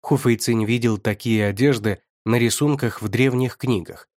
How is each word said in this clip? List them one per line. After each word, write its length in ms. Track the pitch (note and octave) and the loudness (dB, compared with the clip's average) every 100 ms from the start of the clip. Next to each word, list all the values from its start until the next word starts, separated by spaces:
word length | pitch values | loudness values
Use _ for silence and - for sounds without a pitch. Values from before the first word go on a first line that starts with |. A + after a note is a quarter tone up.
Ху 160 | - C#3+ | 0 0
Фэйцинь 480 | B2+ A2+ - A2+ G#2+ | 2 0 0 0 0
видел 320 | A#2+ A#2 G#2+ | 0 0 0
такие 480 | A2+ G#2 A#2 A2 G#2 | -2 -2 0 0 0
одежды – 560 | G2 C#3 A#2+ G#2+ F#2+ _ _ - | 2 2 2 -2 -4 _ _ 0
на 140 | A#2+ | 2
рисунках 640 | A#2+ - D3 C#3 A#2+ - | 2 2 0 0 -4 -4
в 60 | G#2+ | -6
древних 480 | G#2+ C3 B2+ B2+ - | 0 0 2 -4 -4
книгах. 520 | B2+ G#2+ E2 - - | -2 -2 -4 -18 -20